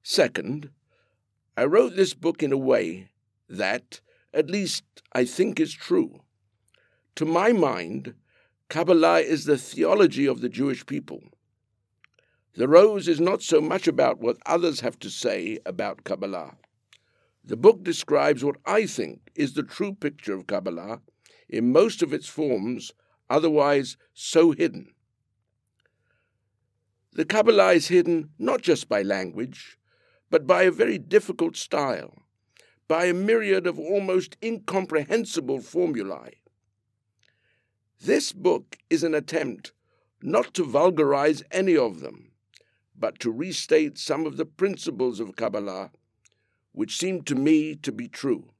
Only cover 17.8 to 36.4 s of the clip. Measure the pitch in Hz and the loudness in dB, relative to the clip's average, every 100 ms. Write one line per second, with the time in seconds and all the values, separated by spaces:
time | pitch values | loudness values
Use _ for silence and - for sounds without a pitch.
17.8 | 185 160 - 143 147 135 143 - - 208 | -2 -6 0 2 2 2 -2 -4 -2 0
18.8 | 202 - 82 - _ - 139 135 131 - | 0 -6 -8 -10 _ -6 -4 -4 -8 -6
19.8 | 202 196 147 143 - 95 - 98 92 85 | -8 -6 -10 -8 -10 -8 -6 -6 -6 -10
20.8 | 95 113 _ _ _ _ _ 113 120 143 | -12 -14 _ _ _ _ _ 0 4 6
21.8 | 220 - 160 151 147 - 151 110 107 123 | 4 2 -2 -2 -8 -4 -2 -2 -2 -8
22.8 | - _ _ _ _ 143 160 151 143 143 | -12 _ _ _ _ 2 4 2 2 0
23.8 | 127 - _ - - 160 170 127 107 87 | -2 -14 _ -16 0 6 6 4 -2 -4
24.8 | - _ _ _ _ _ _ _ _ _ | -20 _ _ _ _ _ _ _ _ _
25.8 | _ _ _ _ _ _ _ _ _ _ | _ _ _ _ _ _ _ _ _ _
26.8 | _ _ _ - 165 214 214 208 190 175 | _ _ _ -6 0 4 6 6 6 4
27.8 | 143 180 175 165 151 - 247 262 - 139 | 4 2 4 -2 -4 -4 -2 0 2 0
28.8 | - 104 98 98 92 80 127 - - _ | 0 -2 0 -4 -4 -8 -12 -12 -20 _
29.8 | _ _ _ _ _ - 185 180 185 170 | _ _ _ _ _ 0 2 4 4 4
30.8 | 233 196 117 208 202 - 165 - - - | 0 0 2 2 2 -4 -4 -4 -6 -4
31.8 | 139 95 64 _ _ _ _ _ _ _ | -2 -6 -10 _ _ _ _ _ _ _
32.8 | - 160 180 175 202 226 208 190 180 165 | -4 0 0 0 2 0 2 0 0 -6
33.8 | 156 202 190 185 - - 226 226 - 190 | -2 -2 0 -2 -2 -8 -6 -6 -4 -4
34.8 | 185 156 143 226 - 165 127 135 107 165 | -2 -2 0 -2 -2 -6 -4 -6 -4 -2
35.8 | 175 123 98 76 58 _ | -2 -2 -6 -10 -14 _